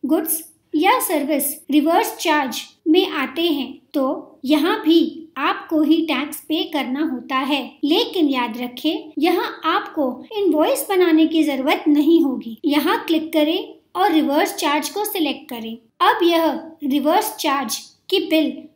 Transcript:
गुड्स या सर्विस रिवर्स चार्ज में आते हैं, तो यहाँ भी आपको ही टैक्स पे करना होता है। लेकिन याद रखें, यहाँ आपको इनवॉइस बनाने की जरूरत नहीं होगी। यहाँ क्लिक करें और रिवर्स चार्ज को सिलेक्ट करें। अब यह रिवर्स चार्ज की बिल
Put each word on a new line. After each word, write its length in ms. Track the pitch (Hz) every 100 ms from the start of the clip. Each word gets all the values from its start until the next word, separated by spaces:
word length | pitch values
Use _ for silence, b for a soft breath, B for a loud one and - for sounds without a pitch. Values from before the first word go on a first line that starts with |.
| 262
गुड्स 440 | 311 - - - _ _ 311
या 240 | 370 494
सर्विस 640 | - 320 277 294 - - -
रिवर्स 460 | 294 285 349 440 -
चार्ज 440 | 349 302 262 - - _ -
में 200 | 330 381
आते 340 | 311 262 -
हैं, 400 | 339 285 247 - _
तो 320 | 196 262 - - - 254
यहाँ 360 | 302 320 427
भी 480 | 302 339 269 - - -
आपको 440 | 302 - - 320
ही 200 | 294 320
टैक्स 360 | 311 254 294 -
पे 260 | - 320
करना 460 | 381 294 240 269 320
होता 220 | 247 - 262
है। 420 | 269 285 240 -
लेकिन 460 | - - - 392 302
याद 280 | 262 233 226
रखें, 540 | 240 - 302 381 - -
यहाँ 440 | 320 370 466 -
आपको 640 | 320 370 403 - 262 240 - 440
इनवॉइस 480 | 392 302 349 539 -
बनाने 380 | 381 349 320 311
की 160 | 320
जरूरत 400 | 294 262 262 403 -
नहीं 340 | 294 302 330
होगी। 360 | 277 240 226 226 294
यहाँ 380 | 285 330 453 -
क्लिक 280 | 320 311
करें 420 | 311 302 359 453 - _ 359
और 160 | 392
रिवर्स 440 | 311 262 294 - -
चार्ज 340 | 320 302 -
को 160 | 403 415
सिलेक्ट 440 | 403 294 262 -
करें। 280 | 233 226 226 _ _
अब 180 | 370 427
यह 380 | 339 330 320 247 - -
रिवर्स 520 | 277 285 269 370 - -
चार्ज 420 | 320 277 240 - - _ _
की 100 | 381
बिल 440 | 320 320 277 - -